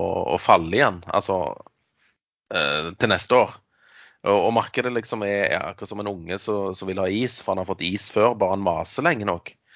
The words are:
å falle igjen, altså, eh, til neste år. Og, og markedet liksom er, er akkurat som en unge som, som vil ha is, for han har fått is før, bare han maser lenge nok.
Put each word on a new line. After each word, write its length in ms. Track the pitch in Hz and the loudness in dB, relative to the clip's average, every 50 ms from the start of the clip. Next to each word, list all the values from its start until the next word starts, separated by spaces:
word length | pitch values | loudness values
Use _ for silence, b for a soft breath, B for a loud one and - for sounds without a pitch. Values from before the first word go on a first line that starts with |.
| 92 90 90 92 87 - - | -2 -2 -2 -2 -2 0 -2
å 20 | 92 - | 0 4
falle 340 | - 120 92 82 80 90 117 | 6 6 6 6 4 2 2
igjen, 220 | 143 120 95 87 85 87 | 2 2 0 -2 -4 -2
altså, 280 | 85 98 - - 98 92 85 65 - - - - _ _ _ _ _ _ _ _ _ _ _ _ _ _ _ - - | -2 0 0 0 0 0 -2 -4 -6 -10 -14 -20 _ _ _ _ _ _ _ _ _ _ _ _ _ _ _ -6 -2
eh, 380 | 90 76 71 71 76 78 85 92 - | 0 0 0 0 -2 -2 -4 -4 0
til 120 | 123 110 | 2 2
neste 240 | 101 87 - - 123 127 | 2 2 2 4 4 4
år. 180 | 110 95 - - _ _ b b b b b b b b b b - | 4 4 0 -10 _ _ b b b b b b b b b b 0
Og, 100 | - 101 | 2 2
og 160 | 101 85 104 117 | 4 4 4 2
markedet 380 | 113 104 - - - 120 123 123 | 2 0 0 -2 -4 -2 -2 -2
liksom 300 | 120 113 - - 110 104 | -4 -4 -4 -6 -4 -2
er, 220 | 101 101 101 101 - | -2 0 0 0 0
er 160 | 76 90 - 78 95 | 0 -2 -2 -6 -10
akkurat 180 | - 104 - | -10 -12 -10
som 120 | 104 101 104 | -8 -8 -6
en 100 | 104 101 | -6 -6
unge 300 | 90 82 85 90 98 - | -8 -8 -8 -8 -6 -4
som, 280 | - 107 104 98 95 92 | -2 -2 -2 -2 -4 -6
som 160 | - 95 95 | -6 -6 -4
vil 120 | 95 95 95 | -2 -2 0
ha 60 | 92 | 0
is, 300 | 98 110 123 123 - - - | 0 0 -2 -2 -4 -6 -4
for 120 | - 95 | -2 -2
han 80 | 95 92 | -2 -2
har 80 | 87 | -4
fått 120 | 95 - 82 | -4 -4 -2
is 240 | 85 95 107 - - - | -2 -2 -2 -4 -2 2
før, 220 | 107 104 120 120 110 | 4 4 4 4 2
bare 160 | 107 90 95 | 0 0 0
han 80 | 98 101 | 0 0
maser 440 | 92 85 80 82 - - - 135 | 0 0 0 -2 -4 -4 -2 0
lenge 200 | 170 165 117 104 | 0 0 0 -2
nok. 280 | 101 90 85 - - - _ B B B | -4 -4 -4 -6 -12 -20 _ B B B